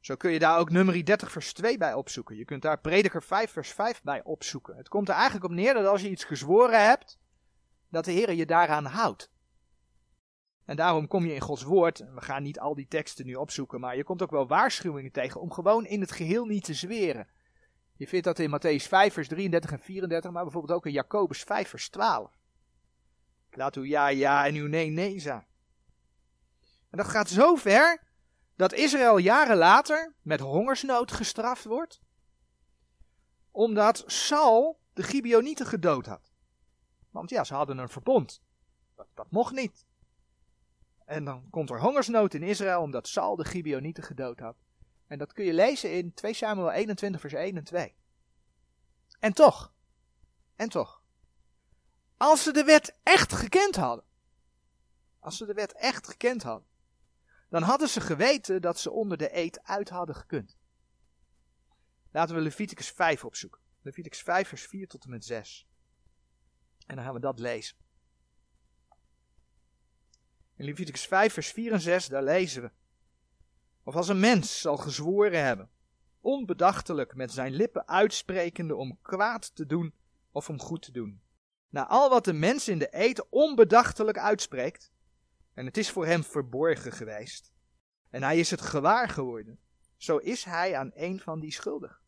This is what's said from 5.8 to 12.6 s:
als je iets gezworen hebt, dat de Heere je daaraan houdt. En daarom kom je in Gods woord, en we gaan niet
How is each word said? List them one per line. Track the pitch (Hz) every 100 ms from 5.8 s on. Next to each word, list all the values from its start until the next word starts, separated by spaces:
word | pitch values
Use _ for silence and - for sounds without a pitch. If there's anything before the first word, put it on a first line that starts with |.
| 196
als | 202
je | 196
iets | 185
gezworen | - 143 139 196 247 226
hebt, | 208 254 - - _ _ _ _ _ _ _
dat | 165
de | 165
Heere | 175 220 170
je | 156
daaraan | 165 170 151
houdt. | 143 165 214 98 - _ _ _ _ _ _ _ _ _ _ _ _ _
En | - 147
daarom | 170 160 151
kom | 190 170
je |
in | 139
Gods | 131 139
woord, | 135 185 170 165
en | 120
we | 131
gaan | - 135
niet | 143 175